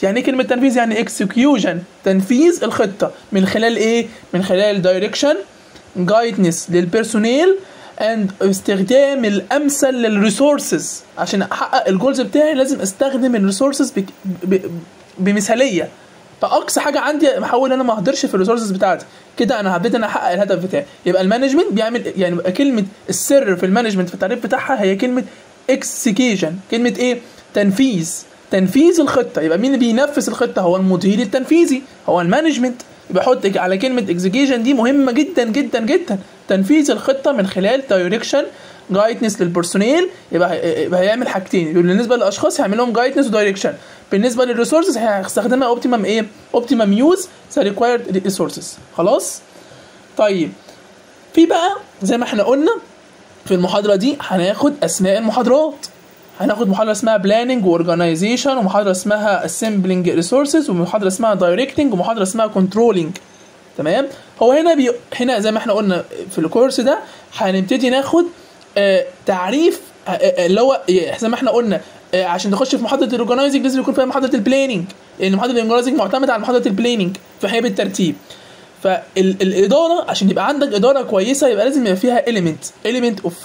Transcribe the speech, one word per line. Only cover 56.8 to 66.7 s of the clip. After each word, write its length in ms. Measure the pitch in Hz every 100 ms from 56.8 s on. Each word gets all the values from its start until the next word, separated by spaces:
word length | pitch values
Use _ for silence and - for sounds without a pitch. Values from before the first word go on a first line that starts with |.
| 220
اسمها 260 | 202 220 214
بلاننج 480 | 190 220 247 247 185
واورجنايزيشن، 920 | 170 170 170 170 160 208 240 277 262
ومحاضره 340 | 190 208 202
اسمها 540 | 185 208 208 214 185 160
اسمبلنج 640 | - 220 202 185 185 175
ريسورسز، 600 | 170 170 254 285 320 285
ومحاضره 380 | 175 175 214 190
اسمها 260 | 190 226
دايركتنج، 600 | 190 175 185 269 - 285
ومحاضره 300 | 185 175 226
اسمها 240 | 190 226 214
كنترولنج. 640 | 208 185 214 233 185 156 - - - - - - -
تمام؟ 300 | 151 220 277 - - -
هو 100 | 233
هنا 220 | 285 339
بي-، 180 | 311 247 240 - -
هنا 240 | 247 226
زي 120 | 214
ما 60 | 214
احنا 160 | 226
قلنا 300 | 202 202 175 - - 185
في 80 | -
الكورس 400 | 160 233 262